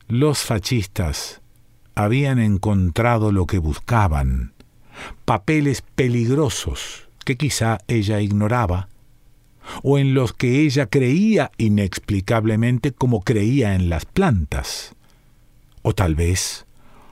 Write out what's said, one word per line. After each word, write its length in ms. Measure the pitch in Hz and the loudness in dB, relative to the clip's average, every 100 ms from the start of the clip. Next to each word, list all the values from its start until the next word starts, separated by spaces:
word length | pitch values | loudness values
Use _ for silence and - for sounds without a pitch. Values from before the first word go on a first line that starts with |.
| - | -4
los 320 | 117 151 139 | 0 0 0
fascistas 1000 | - 113 - 123 98 - 85 71 - - - - - _ - | -2 -4 -2 -2 -2 -4 -4 -4 -10 -16 -20 -20 -20 _ -12
habían 440 | - 104 127 143 127 | -4 0 0 0 2
encontrado 920 | 110 98 107 101 90 82 117 117 107 | 2 0 0 0 0 0 0 2 2
lo 140 | 98 85 | 2 0
que 120 | 98 | 0
buscaban, 920 | 78 71 - - 98 73 65 64 58 - - _ - - - - | -2 -4 0 2 2 2 0 -2 -4 -12 -20 _ -20 -18 -18 -8
papeles 560 | - 110 - 156 143 127 | -2 -2 0 0 0 -2
peligrosos 1300 | - - 131 120 117 139 151 - - 67 - - - - | -4 -2 0 0 2 0 0 -2 -6 -8 -10 -16 -20 -10
que 140 | - 127 | -6 -2
quizá 400 | 147 - 113 110 - | -2 -2 -2 -2 -2
ella 320 | 117 101 107 | 0 0 0
ignoraba, 680 | 104 101 107 120 104 87 98 - - - - - _ _ - - | 0 0 0 0 0 -2 -6 -14 -20 -20 -20 -20 _ _ -18 -6
o 160 | 131 139 | 0 2
en 160 | 139 | 2
los 180 | 135 123 | 2 0
que 300 | - 127 131 | 0 0 2
ella 240 | 156 131 127 | 2 0 0
creía 640 | 143 123 156 220 196 127 - | 2 2 2 2 2 0 -2
inexplicablemente 1300 | 110 104 98 - - 98 95 117 110 107 117 123 147 | 0 2 0 -4 -4 -2 0 0 2 2 0 0 -2
como 280 | - 123 117 | -2 0 0
creía 540 | - 110 104 139 107 | 0 0 2 2 2
en 160 | 95 87 | 2 0
las 160 | 80 - | -2 -4
plantas. 880 | - 196 101 71 80 - - - - - _ _ - - - - - | 0 2 2 0 -4 -6 -10 -14 -20 -20 _ _ -20 -20 -20 -20 -6
O 120 | 113 | -2
tal 200 | 104 92 | 0 0
vez 500 | 78 85 90 - - - - - - - | 2 0 -2 -4 -10 -18 -20 -20 -20 -20